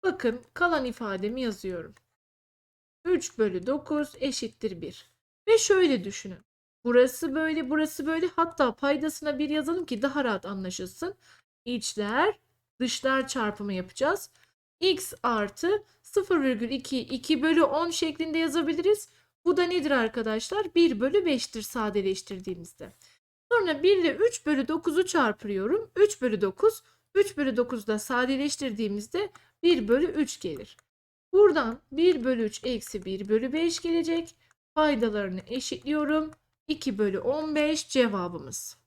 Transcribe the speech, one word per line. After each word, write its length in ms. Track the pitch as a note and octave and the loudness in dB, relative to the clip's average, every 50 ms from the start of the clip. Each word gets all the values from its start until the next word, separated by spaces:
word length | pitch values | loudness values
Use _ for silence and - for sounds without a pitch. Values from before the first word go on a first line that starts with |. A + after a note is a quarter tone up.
| - | 0
Bakın, 380 | F#4+ F4+ - - A#3+ A3+ B3 - _ _ | -2 -2 0 -2 -2 -2 -2 -8 _ _
kalan 320 | - E4+ F4 E4+ D4+ C4 | 0 0 2 2 0 -2
ifademi 560 | B3 A#3 - A#3+ G#3+ G3 F#3 F#3 G#3 A#3 C4 | -2 -6 -6 -6 -6 -6 -4 -4 -4 -4 -4
yazıyorum. 540 | C4 A#3 G#3 F#3+ - F#3+ F#3 E3+ D#3+ D#3+ - _ _ _ _ _ _ _ _ _ _ _ _ _ _ _ _ _ _ _ _ _ _ | -4 -4 -4 -6 -8 -8 -8 -8 -10 -12 -18 _ _ _ _ _ _ _ _ _ _ _ _ _ _ _ _ _ _ _ _ _ _
Üç 320 | E4+ F#4 E4+ - - - - | 0 0 0 0 -4 -2 0
bölü 280 | A3 G#3 F#3 F3+ F3 | 0 0 0 -2 -2
dokuz 460 | A3 C4+ D4 D4 - D#4 D4 D4 C#4+ - - | -2 -4 -4 -2 -4 -2 -2 -2 -4 -6 -6
eşittir 640 | B3+ C#4 B3+ - - A3 - _ - A3 F#3+ E3 | -4 -4 -4 -4 -8 -8 -10 _ -8 -8 -8 -8
bir. 280 | D#3+ C#3+ - - - _ _ _ _ _ _ _ _ - | -12 -12 -14 -14 -20 _ _ _ _ _ _ _ _ 4
Ve 100 | A4+ A4 | 4 6
şöyle 460 | - - G#4 F#4+ F4+ D#4+ C#4 A3+ F3 | 6 6 6 6 6 6 4 2 0
düşünün. 360 | G3 G3+ - - G3+ - - _ _ _ _ _ _ _ _ _ | -6 -10 -10 -12 -14 -14 -16 _ _ _ _ _ _ _ _ _
Burası 500 | A#3+ A#3+ A#3+ B3 C4 B3+ - - D#4+ C4 | 4 6 6 6 6 4 -2 -4 -4 -2
böyle, 340 | D#4 D#4+ D#4+ D#4+ D#4 D4+ B3+ | 0 0 0 0 -2 -2 -2
burası 360 | C#4+ D4+ D#4 D4+ - - C#4+ | 0 0 0 0 -2 -6 -4
böyle. 220 | D4 D#4+ D#4+ E4 F4+ | -4 -2 -2 -2 -2
Hatta 480 | - - E4 E4 E4 - - B3 G#3+ | 0 0 -2 -2 2 0 0 0 0
paydasına 640 | _ - C#4 C#4+ D4+ C#4+ D#4 D4+ - - D4+ D4 C4 | _ 0 0 0 0 0 -4 -6 -4 -6 -4 -4 -2
bir 100 | D4 D4+ | -2 -2
yazalım 360 | D4 D#4 D4+ C#4 E4+ F#4 F4 | -2 -2 -2 -2 -4 -4 -4
ki 160 | - B3+ G#3 | -6 -6 -2
daha 220 | A3 C#4 C4+ D4 C#4 | -2 -2 0 0 -2
rahat 220 | A#3+ G#3 F#3+ - | -2 -2 -4 -4
anlaşılsın. 680 | F3+ G3+ F#3+ F#3+ F#3 F#3 - F#3+ F3+ - - - F4+ G4+ _ _ _ - _ _ _ _ _ _ | -8 -10 -8 -8 -8 -8 -8 -10 -12 -10 -8 -8 -8 -8 _ _ _ -20 _ _ _ _ _ _
İçler, 760 | A#3+ B3 A#3+ A#3 - - - G#3 G3+ A3 B3+ D#4+ G4+ - _ _ _ _ _ _ _ _ _ | -6 -6 -6 -6 -6 -6 -6 -4 -2 0 2 2 2 0 _ _ _ _ _ _ _ _ _
dışlar 480 | B3 B3 - - - C4 C4 C4+ C4 C4 | -4 -4 -4 -2 -2 0 0 0 0 -2
çarpımı 460 | - C4 A3+ G#3 G#3 - G#3 G3+ G3 | -2 -2 -2 -2 -2 -4 -6 -6 -4
yapacağız. 560 | F#3 F3+ F#3 - - C4 D4 F#4 G4+ - - _ _ _ _ _ _ _ _ _ _ | -4 -6 -8 -4 -2 0 0 0 0 -4 -12 _ _ _ _ _ _ _ _ _ _
X 340 | - F#4 F#4 D4 - - - - - | 2 2 2 2 -2 -10 -12 -4 -2
artı 600 | B3+ A#3 A3 G#3 G3+ - - - F4 G4+ G#4 G#4 _ _ _ | -2 0 0 -2 -4 -6 -4 0 0 0 0 -2 _ _ _
sıfır 400 | _ - - G#4 F#4+ G4 F#4+ E4 C#4 | _ -2 -2 -2 0 2 2 2 2
virgül 260 | C4 B3+ G#3 A#3 A#3 | 2 0 0 -2 -4
iki, 300 | C4 C4+ C4+ - C4+ C4 | -4 -6 -6 -4 -4 -4
iki 420 | - - - B3+ - - D#4 C4 | -4 -4 -8 -8 0 0 0 2
bölü 220 | C4 D#4+ E4 D#4+ D#4+ | 4 4 4 6 4
on 260 | C#4 C#4 D4 E4+ E4+ | 4 4 0 -2 -2
şeklinde 480 | E4 - - D#4+ D4 - D#4+ D#4+ D#4 E4 | -2 -2 -2 -4 -4 -6 -6 -4 -2 0
yazabiliriz. 720 | E4 D#4+ C4+ E4 D#4+ C#4+ E4 D#4 E4+ F#4+ G#4+ G#4 - - _ _ _ _ _ _ _ | 0 0 0 0 0 0 -2 0 2 2 2 2 0 -14 _ _ _ _ _ _ _
Bu 120 | E4+ F4 D#4+ | 0 2 2
da 60 | F4+ | 2
nedir 280 | E4+ F4+ F4+ C#4 D4+ | 2 0 0 0 2
arkadaşlar? 840 | C#4+ C4 A#3 A3 A3+ A#3+ A3+ A3 G#3+ A3 - - - G#4 G#4+ E4+ - | 2 2 2 0 -2 -4 -4 -2 -2 -4 -4 -4 -4 -4 -4 0 2
Bir 240 | E4+ E4+ E4 C4+ G3+ | 4 4 4 4 2
bölü 260 | A3+ C4+ D#4 G#4 F#4 | -2 2 2 2 2
beştir 360 | F4 C#4+ A#3+ - - - A3+ | 2 0 0 -2 -6 -10 -10
sadeleştirdiğimizde. 1300 | G#3 - - B3+ A3 G#3 G3 G#3 F#3+ G3 F#3+ F#3+ - - G3+ F#3 F#3 - F#3 F3 E3+ E3+ - _ D#3+ F#3 - _ _ _ _ _ _ _ _ _ _ _ | -10 -8 -6 -4 -4 -2 -2 -2 0 0 -2 -4 -6 -12 -14 -12 -10 -10 -10 -10 -12 -20 -18 _ -20 -20 -20 _ _ _ _ _ _ _ _ _ _ _
Sonra 320 | A#4+ A#4+ G4+ F4 D#4 C#4+ D4+ | 2 2 2 2 0 2 4
bir 140 | F4+ G4+ F#4+ | 4 4 6
ile 180 | F4 D#4+ C4+ | 4 2 2
üç 300 | - G4+ A#4+ A#4+ - _ | 4 2 2 2 0 _
bölü 220 | D4+ D4+ C4+ C4+ - | 0 0 0 0 0
dokuzu 380 | D#4 D#4+ - - D4 E4 F#4 | -2 -2 -2 0 2 2 0
çarpıyorum. 880 | F#4 - E4+ C#4 A3+ G3+ _ - G#3+ G3+ F#3+ F#3+ A3 D#4+ G#4+ A4+ - _ | 2 2 2 2 2 0 _ -6 -6 -4 -2 0 0 0 0 -2 -4 _
Üç 260 | - G4+ G#4 G#4 - | 4 4 4 4 0
bölü 200 | B3+ B3 G#3+ G3+ | -2 -2 0 2
dokuz. 420 | G3+ F#3+ F#3+ - - A4 A4 - _ _ _ _ _ _ _ | 0 -2 -2 2 2 2 2 2 _ _ _ _ _ _ _
Üç 220 | F#4+ G4+ G4 - - | 2 2 2 2 -2
bölü 200 | D4 C4+ B3 A3+ | -2 0 2 0
dokuzda 420 | B3 A#3+ B3+ A3+ G#3 A3 G#3+ G#3+ | 0 0 -2 -8 -4 -4 -4 -4
sadeleştirdiğimizde 1300 | G#3+ - C4 B3 B3+ B3+ C4+ C4 C#4 D4 C#4 - C#4+ C4 G#3+ G3+ A3+ G#3 G3+ G#3 G#3 - - F4 G#4 F#4+ _ - _ _ _ _ - | -2 -2 -2 -2 0 0 0 0 -2 -2 -4 -4 -6 -6 -4 -2 -4 -4 -4 -6 -8 -6 -6 -6 -6 -6 _ -16 _ _ _ _ 4
bir 240 | E4+ F4+ C4 G#3+ G3+ | 4 4 4 4 2
bölü 180 | A#3 C4+ D4+ | 2 2 2
üç 340 | E4 - D4 D4+ - - - | 0 0 0 -2 -2 -2 -8
gelir. 380 | - F#3 D#3 C#3 - - - _ _ _ _ _ _ _ _ _ _ _ - | -8 -8 -8 -8 -12 -16 -20 _ _ _ _ _ _ _ _ _ _ _ 6
Buradan 480 | F#4 G#4 G4+ D4+ D#4 C4 A3 A3+ - _ _ | 8 8 8 8 4 0 -2 -4 -8 _ _
bir 320 | - C#4 E4 F4+ F4+ D4 A#3 | -2 4 4 4 4 4 2
bölü 200 | C4 B3+ A#3 A3+ | 0 0 0 0
üç 180 | G#3+ G#3+ - - | -4 -4 -6 -6
eksi 420 | B3+ B3+ A3 - - - G#3 F3 | -4 -4 -4 -6 -8 -12 -10 -8
bir 240 | F#3+ F#3+ F#3+ G3+ G3 | -8 -8 -8 -2 0
bölü 240 | G#3+ A3+ A#3 C4 B3+ | 0 0 2 0 -2
beş 260 | D#4 E4 E4+ E4 - | 0 0 0 -2 -2
gelecek. 560 | - E4+ E4 E4+ E4 D#4+ E4 E4 E4 E4 - _ _ _ _ _ _ _ _ | -4 -2 0 0 0 0 -2 -4 -4 -6 -14 _ _ _ _ _ _ _ _
Paydalarını 680 | D#4 D#4 D4+ C#4+ A3+ A3+ A3+ G#3 G#3 G3+ F#3+ F#3 F#3 F#3 - | 2 2 4 4 2 0 0 0 -2 -4 -4 -6 -8 -8 -8
eşitliyorum. 840 | A3 C4 B3 - - - - C4+ D4 D4+ D4+ C#4+ D4+ D#4 D#4 D#4 D#4 _ _ _ _ _ _ - | -8 -8 -6 -6 -10 -8 -4 -2 -2 0 0 0 0 0 -2 -2 -10 _ _ _ _ _ _ -8
İki 300 | D#4 D4+ - C4+ G#3+ G3 | -8 -4 -4 -6 -2 0
bölü 220 | G#3+ G3+ F#3+ G3 | -2 -2 -2 -2
on 360 | - A#3 C4+ D4+ D#4 D#4 D4+ | -2 -2 -2 -2 -2 -2 0
beş 340 | D4+ D4 D4+ D#4+ D4+ - - | 0 0 0 0 -2 -4 -4
cevabımız. 880 | - C4+ B3 A#3 G3 G3 F3+ F3 F3+ D#3+ C#3+ C3 A#2 - - - - _ _ | 2 2 2 2 2 -2 -4 -6 -6 -10 -12 -10 -12 -12 -12 -12 -16 _ _